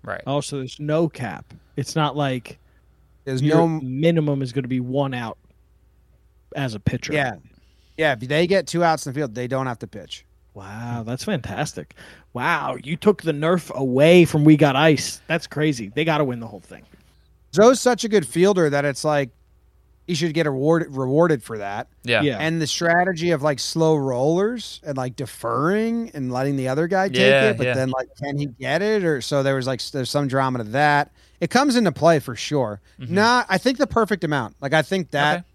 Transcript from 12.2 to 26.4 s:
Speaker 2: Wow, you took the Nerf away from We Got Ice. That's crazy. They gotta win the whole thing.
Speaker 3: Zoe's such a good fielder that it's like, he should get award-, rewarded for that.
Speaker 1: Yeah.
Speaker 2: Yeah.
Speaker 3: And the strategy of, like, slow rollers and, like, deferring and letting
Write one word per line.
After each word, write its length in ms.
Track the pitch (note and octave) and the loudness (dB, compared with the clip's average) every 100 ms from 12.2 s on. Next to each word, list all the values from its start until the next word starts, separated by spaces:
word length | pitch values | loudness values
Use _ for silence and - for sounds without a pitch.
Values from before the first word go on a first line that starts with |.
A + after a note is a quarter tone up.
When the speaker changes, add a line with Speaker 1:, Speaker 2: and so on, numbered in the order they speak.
| _ | _
Speaker 2:
Wow, 440 | A#2+ C#3 E3 C#3+ B2+ | -4 0 0 -2 -8
you 140 | C3+ E3+ | -8 0
took 260 | G#3 G3+ | 2 2
the 80 | D#3+ | -2
Nerf 380 | D3 D#3 F3+ - B2 | -2 0 0 -2 -4
away 480 | C3+ B2+ D3+ F3+ E3 | 0 6 8 10 8
from 200 | D#3 D3 | 6 6
We 100 | D3+ | 8
Got 180 | D3 C3 | 6 4
Ice. 440 | D#3+ C3+ - - - | 4 4 0 -10 -6
That's 200 | D#3+ - | -6 -4
crazy. 420 | - D3+ B2+ G2+ | -4 -2 -2 -6
They 100 | A2+ D#3+ | -4 0
gotta 180 | D3+ C#3+ | 0 0
win 140 | A#2+ | -4
the 60 | A2+ | -10
whole 140 | G2+ | -16
thing. 220 | - - _ - _ _ _ _ _ | -20 -20 _ -20 _ _ _ _ _
Speaker 3:
Zoe's 260 | D3 A3 C4 | 6 6 6
such 220 | B3 A#3 A#3 | 2 0 2
a 40 | |
good 160 | G#3 D3 | 0 0
fielder 420 | E3 F#3 F#3+ D#3 | 2 2 4 2
that 140 | C#3+ C#3+ | 2 -2
it's 180 | C3+ D#3 | -2 -2
like, 260 | D3 C3+ _ _ _ _ _ _ _ - | 0 -2 _ _ _ _ _ _ _ -6
he 60 | |
should 200 | E3 E3 | -4 -2
get 120 | D3+ D3+ | 0 -2
award-, 480 | C3+ C#3+ E3 D#3 C3+ | 0 2 2 0 -4
rewarded 460 | C3 C#3 E3+ C#3+ | 0 2 4 2
for 140 | - A2 | -4 -8
that. 300 | G2 G#2 B2+ _ | -8 -8 -10 _
Speaker 1:
Yeah. 180 | B2 A#2 | 0 2
Speaker 2:
Yeah. 160 | D3 A2+ | 2 -2
Speaker 3:
And 220 | D#3 E3 | -4 -2
the 60 | D3+ | -4
strategy 640 | - E3+ E3+ F3+ E3+ F3 | -2 2 2 2 0 0
of, 100 | D#3 | 0
like, 180 | D3+ C3+ | 0 -2
slow 360 | - E3 D#3+ D#3 | -4 2 2 2
rollers 840 | C3+ B2 C#3 E3+ G#3 A#3+ - - D3 | 0 0 0 2 0 -4 -12 -14 -10
and, 100 | C3+ | -6
like, 180 | B2+ A2+ | -6 -8
deferring 960 | B2+ - A2+ A#2+ D3+ G3+ A3+ A#3 A#3 | -12 -8 -4 0 0 0 -2 -4 -6
and 180 | D3 B2+ | -8 -6
letting 260 | B2 | -2